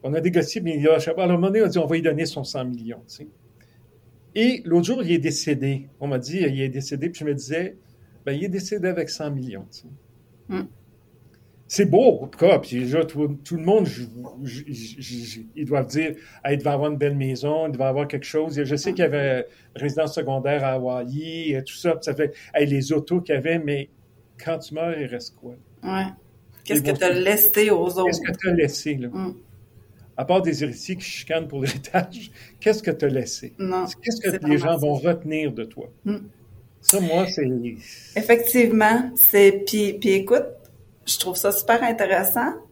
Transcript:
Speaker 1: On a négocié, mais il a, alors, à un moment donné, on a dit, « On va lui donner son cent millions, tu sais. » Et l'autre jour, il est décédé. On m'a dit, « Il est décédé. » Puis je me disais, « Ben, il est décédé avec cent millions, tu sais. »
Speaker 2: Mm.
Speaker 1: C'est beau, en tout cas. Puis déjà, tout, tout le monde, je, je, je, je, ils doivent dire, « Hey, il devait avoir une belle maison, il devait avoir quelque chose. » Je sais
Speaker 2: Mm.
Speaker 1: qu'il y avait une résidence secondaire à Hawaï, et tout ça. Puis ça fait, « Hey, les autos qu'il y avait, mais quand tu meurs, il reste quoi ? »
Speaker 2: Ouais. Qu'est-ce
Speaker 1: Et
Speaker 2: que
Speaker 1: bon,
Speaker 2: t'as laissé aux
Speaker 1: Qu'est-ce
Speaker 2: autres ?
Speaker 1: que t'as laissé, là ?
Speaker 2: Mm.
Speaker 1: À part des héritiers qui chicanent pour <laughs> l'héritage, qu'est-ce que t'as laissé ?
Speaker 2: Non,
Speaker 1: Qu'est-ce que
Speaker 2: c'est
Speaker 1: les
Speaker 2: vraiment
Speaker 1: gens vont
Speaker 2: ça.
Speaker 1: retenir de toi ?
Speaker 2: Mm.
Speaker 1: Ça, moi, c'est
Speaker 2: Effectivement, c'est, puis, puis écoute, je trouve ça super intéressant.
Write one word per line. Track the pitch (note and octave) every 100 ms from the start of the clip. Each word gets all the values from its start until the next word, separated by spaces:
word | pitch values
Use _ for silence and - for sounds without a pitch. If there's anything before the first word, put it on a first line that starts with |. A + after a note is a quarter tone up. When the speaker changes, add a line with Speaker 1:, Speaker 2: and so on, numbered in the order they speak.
Speaker 1:
On | C3+
a | D#3
négocié, | E3+ E3+ - A3+
mais | E3+ D3+
il | D3+
a, |
alors, | D#3+ D#3+ E3
à |
un | F3+
moment | F3 F#3+
donné, | G#3+
on | G3
a |
dit, « | F3+
On | D3+
va | E3
lui |
donner | D#3+ D3 D#3
son | C#3+
cent | C3 C#3
millions, | B2+ A#2+ A2+ A2 -
tu | -
sais. » | D3+ _ _ _ _ _ _ _ _ _ _ G#3
Et | A#3 B3+
l'autre | F3 E3+ E3+
jour, | C4
il | F3+
est | E3
décédé. | D3+ C#3+ - C#3+ C3+ C3+ - _
On | C#3+
m'a | B2+
dit, « | A#2+ F3+ D#3
Il | C#3
est | C3+
décédé. » | B2+ C3+ C3+ E3+
Puis | F3
je | D3+
me |
disais, « | C#3 A#2+ D#3+ F#3 - _ _ - - -
Ben, |
il | C#3
est | F3+
décédé | F#3+ F#3 G#3 F3+
avec | E3+ D#3
cent | - D3+
millions, | C#3 B2+ F#2+ -
tu | -
sais. » | D#2 C#3+ _ _ _ _ -
Speaker 2:
Mm. | F#3 F#3+ - _ _ _ _ _ _ _ _ _
Speaker 1:
C'est | - G3+
beau, | F3 C4 -
en | C3+
tout | -
cas. | E3+ C3+
Puis | - B2
déjà, | B2 D#3
tout, | D#3+ C#3+ D3 C#3+
tout | - E3+
le |
monde, | E3 G#3+ E3
je, | B2 A#2 A#2 B2 B2+
je, | C3+ B2 D3
je, | A#2 A2+ -
je, | B2 B2 A2+ A2 A2 D3+
ils | C#3
doivent | C#3+ C3
dire, « | D#3+ D#3+ - - - C#3
Hey, |
il | C#3+
devait | D3
avoir | C#3 D3+
une | D3
belle | C#3+ C#3+
maison, | C3 B2 C#3+ D#3 D#3+
il |
devait | B2
avoir | C3+ C3+ C#3+
quelque | C#3 -
chose. » | D#3 D#3 C#3+
Je | C3+ C#3+
sais | G3
Speaker 2:
Mm. | F3+
Speaker 1:
qu'il |
y | D#3+
avait | C#3+ C#3 B2+ A#2+ - _ -
une |
résidence | C#3+ D3 D3+
secondaire | D#3+ C3 C3+ C3+ C#3+
à | C3+
Hawaï, | C3 B2+ B2+ B2 C#3 D#3+ E3 D#3+ C3+
et |
tout | C3 -
ça. | F3
Puis | E3
ça | - C3+
fait, « | D3 - -
Hey, | D#3 D3
les | C#3 C3+
autos | D#3 D3 F3
qu'il | F3
y | C#3
avait, | D3 E3
mais | D3 C#3+ C#3 _ _ _ _ -
quand | D#3+ D#3+
tu | - D#3
meurs, | E3+ D#3+
il | B2+
reste | A#2+ - _
quoi ? » | A#2+ B2 _ -
Speaker 2:
Ouais. | F#3 F#3+ F#3+ - _ _ _ -
Qu'est-ce | - D3
Speaker 1:
Et |
Speaker 2:
que | C3+
Speaker 1:
bon, | -
Speaker 2:
t'as | F3+
laissé | F3 F#3+ G#3+ G3+ G#3 G#3+
aux | F3+ F3+
Speaker 1:
Qu'est-ce | F3+ F#3 E3+
Speaker 2:
autres ? | F3
Speaker 1:
que | F3 F#3+
t'as |
laissé, | F3 C#3+ - D#3 C#3
là ? | A#2+
Speaker 2:
Mm. | F#3 F#3 F#3 - - - - - - - -
Speaker 1:
À | C3+
part | F#3
des | F3 C#3
héritiers | C#3+ A#2 - F#3
qui |
chicanent | - - - D#3+ D3+
pour | C#3
<laughs> |
l'héritage, | C3 C#3 - F#3 F3+ - - - - -
qu'est-ce | G#3+ G#3+
que | -
t'as | D3+ C#3+
laissé ? | C3 A#2 - - -
Speaker 2:
Non, | F#3+ F#3 F3+ -
Speaker 1:
Qu'est-ce | A#3 A3+
que | G3
Speaker 2:
c'est | F#3 D3+
Speaker 1:
les | D3
Speaker 2:
vraiment | D3+ E3
Speaker 1:
gens |
vont | D3 C#3
Speaker 2:
ça. | D#3+
Speaker 1:
retenir | E3 D#3 D#3 D3+
de | A2+ A2+
toi ? | - A2+ - -
Speaker 2:
Mm. | G#3 - _ - - - _
Speaker 1:
Ça, | - G3
moi, | E3+ E3 F#3
c'est | - C3+ B2+ A#2+ A#2 - - - G3+
Speaker 2:
Effectivement, | A3 A#3 - B3 A3+ A3 G#3+ A#3 B3+ -
c'est, | - G3+ G3 G3 G3
puis, | G#3+ G#3
puis | G3+ G#3+
écoute, | F#3+ F#3+ B3+ - - - - - _ -
je | -
trouve | F#4 -
ça | G3
super | G3 - A#3
intéressant. | A#3+ A3+ G3 G3+ - A#3+ C4 A4 -